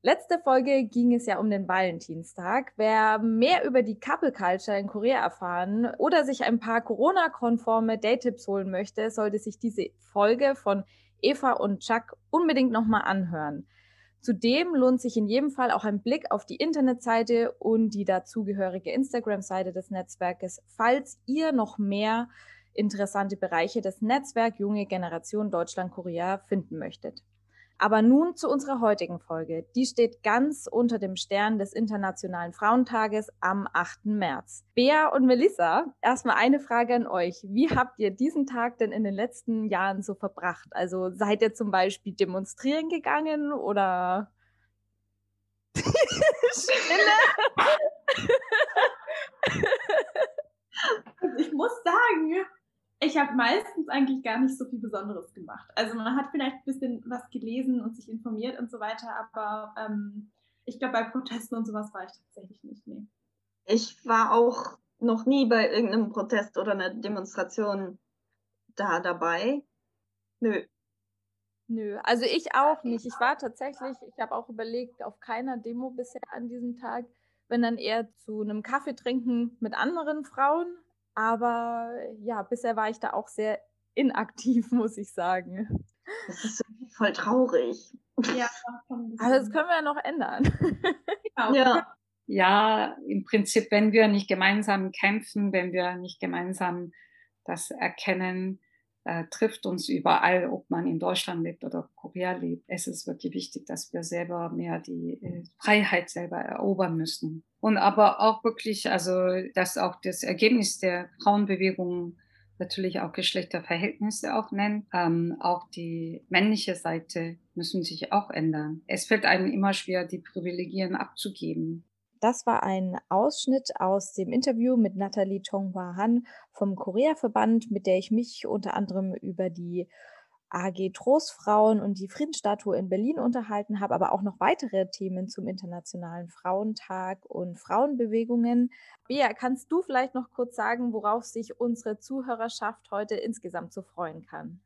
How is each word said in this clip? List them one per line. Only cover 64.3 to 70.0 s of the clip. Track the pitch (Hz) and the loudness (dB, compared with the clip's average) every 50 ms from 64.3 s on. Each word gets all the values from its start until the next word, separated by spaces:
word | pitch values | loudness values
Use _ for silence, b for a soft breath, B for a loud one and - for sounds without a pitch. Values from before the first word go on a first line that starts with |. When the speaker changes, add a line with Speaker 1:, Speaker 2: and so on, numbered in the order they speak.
Speaker 3:
auch | 214 233 233 247 240 - - - - _ _ _ _ _ | 6 6 6 4 2 0 -8 -10 -14 _ _ _ _ _
noch | 226 233 226 220 226 | 0 0 0 2 2
nie | 254 277 277 269 | 2 4 4 4
bei | 226 233 226 214 - | 4 4 4 4 4
irgendeinem | - 220 240 196 208 226 214 208 | 2 2 2 2 2 0 0 0
Protest | - 220 - - 247 208 208 - _ | -2 -6 -2 0 0 -2 -2 -2 _
oder | - 190 208 | -4 -2 -2
einer | 196 190 185 180 | -2 -2 -2 -4
Demonstration | 220 226 220 202 214 196 190 190 - - 180 185 - - 208 208 202 196 190 180 190 - _ _ _ _ _ _ _ _ _ _ _ _ _ _ _ | -4 -6 -6 -6 -6 -6 -8 -8 -6 -6 -6 -6 -4 -4 -2 -2 -2 -4 -4 -8 -10 -14 _ _ _ _ _ _ _ _ _ _ _ _ _ _ _
da | - 202 196 165 175 | -4 -2 0 0 0
dabei. | 180 180 175 170 - 170 165 175 202 240 285 285 _ _ _ _ _ _ _ _ | 0 -2 -2 -2 0 0 0 0 0 0 -2 -2 _ _ _ _ _ _ _ _